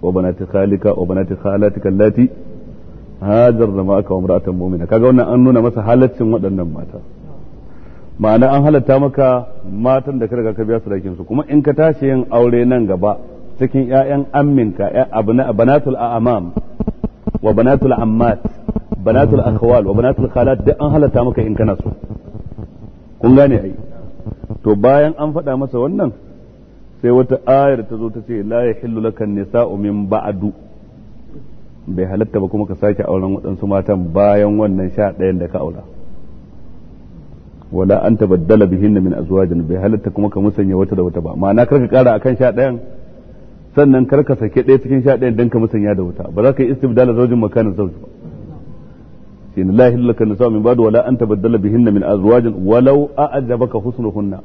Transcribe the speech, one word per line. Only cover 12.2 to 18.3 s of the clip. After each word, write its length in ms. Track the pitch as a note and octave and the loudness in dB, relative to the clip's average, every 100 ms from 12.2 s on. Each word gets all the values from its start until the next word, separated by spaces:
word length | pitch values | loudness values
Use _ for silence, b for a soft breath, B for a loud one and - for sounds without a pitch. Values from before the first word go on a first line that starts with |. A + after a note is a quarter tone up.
| A#2+ | 0
aure 300 | A#2 A#2+ A#2+ A#2+ | 2 4 4 2
nan 200 | B2+ G#2+ | 2 0
gaba 320 | F#2 G2+ G2+ - - - - | 0 -2 -2 -8 -16 -14 -4
cikin 280 | C3 C3+ B2+ | -2 0 2
ƴaƴan 320 | C3+ C3+ C#3 C#3 | 2 2 -2 -2
amminka, 560 | C#3+ D3 C#3 A2 F2+ G2 | 0 2 2 0 -2 -2
ƴa-, 180 | A#2+ B2+ | 0 -2
abna-, 380 | A2 G#2+ A#2 C3 | -2 0 0 0
banatul 400 | G#2+ A#2 A#2 C3+ | 2 4 2 0
a'mam 560 | C3 A#2 A#2 A#2 A#2 F2 - - - - - - - - - | -4 -4 -2 0 0 -2 -8 -8 -8 -8 -6 -10 -8 -8 -2
wa 100 | G#2+ | 0
banatul 400 | G#2 A#2+ C3+ B2+ | 2 4 2 2
ammat, 480 | B2 A2+ A2 A#2 | 0 0 2 0